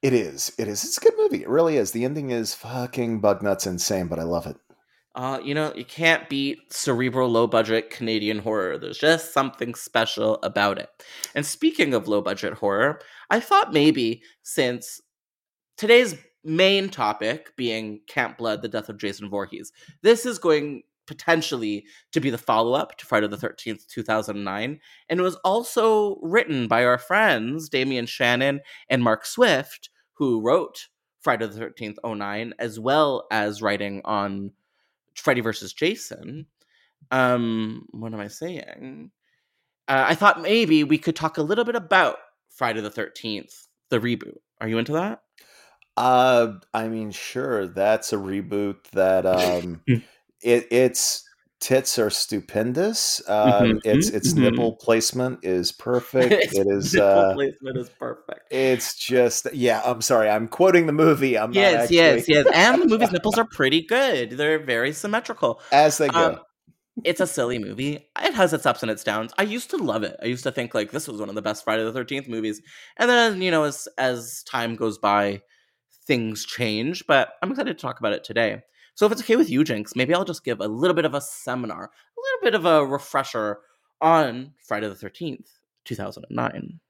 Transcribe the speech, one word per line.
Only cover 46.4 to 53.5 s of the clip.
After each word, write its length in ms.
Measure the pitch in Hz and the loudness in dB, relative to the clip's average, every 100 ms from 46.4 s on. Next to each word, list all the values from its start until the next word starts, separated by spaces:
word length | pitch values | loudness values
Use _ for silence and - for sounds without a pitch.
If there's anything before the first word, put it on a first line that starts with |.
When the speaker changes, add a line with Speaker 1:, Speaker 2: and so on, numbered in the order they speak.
| 117 98 _ | 2 -2 _
Speaker 1:
I 160 | 110 113 | -6 -4
mean, 220 | 113 107 | -6 -8
sure. 560 | 95 - 127 135 113 95 | -10 -10 -6 -4 -2 -4
That's 460 | 87 101 110 - | 0 2 2 0
a 40 | 107 | -4
reboot 680 | 95 98 90 101 101 98 - | -2 -4 -4 -2 -2 -4 -6
that, 340 | 95 95 95 92 | 2 4 4 4
um, 560 | 92 90 90 87 82 | 2 2 0 -4 -10
Speaker 2:
<laughs> 560 | - 117 - _ _ _ | 0 0 -2 _ _ _
Speaker 1:
it, 240 | 120 120 117 | 2 2 4
its 500 | 120 127 127 - - - _ _ _ | 2 2 2 -4 -4 -10 _ _ _
tits 380 | - 131 127 - | 0 0 0 0
are 120 | 107 | 0
stupendous. 1120 | - - 107 - 107 113 131 196 226 - - - | 0 -4 -6 -4 -4 -2 0 -2 -2 -2 -4 -2
Um, 240 | 107 107 | 2 4